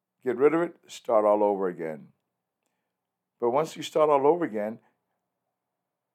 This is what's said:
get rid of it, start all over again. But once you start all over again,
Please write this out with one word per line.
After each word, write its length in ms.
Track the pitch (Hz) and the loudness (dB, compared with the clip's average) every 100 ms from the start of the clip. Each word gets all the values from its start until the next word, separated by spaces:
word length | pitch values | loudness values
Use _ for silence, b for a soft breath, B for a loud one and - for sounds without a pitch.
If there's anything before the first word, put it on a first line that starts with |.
| _ _ 127 | _ _ -8
get 100 | 117 | 2
rid 180 | 147 | 2
of 80 | 165 | 2
it, 140 | 170 - _ | -2 -8 _
start 360 | - - 110 | -12 -2 2
all 180 | 104 104 | 4 4
over 280 | 104 98 92 | 2 0 -4
again. 420 | 87 80 76 - _ _ _ _ _ _ _ _ _ _ _ _ _ | -6 -10 -10 -16 _ _ _ _ _ _ _ _ _ _ _ _ _
But 120 | 120 | -2
once 260 | 135 160 170 | -2 -4 -8
you 60 | |
start 260 | 147 160 151 | -6 0 2
all 180 | 139 143 | 4 2
over 160 | 175 | 2
again, 360 | 147 104 104 117 _ _ _ _ _ _ _ _ _ _ _ _ _ | -2 -6 -8 -10 _ _ _ _ _ _ _ _ _ _ _ _ _